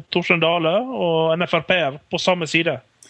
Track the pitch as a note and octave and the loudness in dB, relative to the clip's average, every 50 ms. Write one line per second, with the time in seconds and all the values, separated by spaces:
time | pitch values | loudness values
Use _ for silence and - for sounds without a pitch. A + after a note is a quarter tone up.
0 | D#3 _ - F3+ E3+ - F#3 E3 E3 E3 E3 F3 D#3+ D#3+ E3+ G#3 B3+ C4 C4 G#3+ | -8 _ -4 -2 0 2 2 2 2 2 2 2 2 0 0 0 -2 -4 -4 -2
1 | F#3 E3+ E3 D#3+ D#3+ D#3+ D#3+ E3+ F3+ - - E3 D3+ - F#3 F3+ D#3+ C#3 C3+ D3 | -2 0 2 2 2 2 0 0 0 0 -2 -2 0 0 0 0 0 -2 -4 -8
2 | - - - E3 - F#3+ F#3 F3+ E3 C#3+ - E3 E3 E3 C#3 A#2+ - _ _ _ | -8 -8 -6 -2 0 0 0 0 0 -2 -2 0 0 -2 -4 -6 -8 _ _ _
3 | - | -20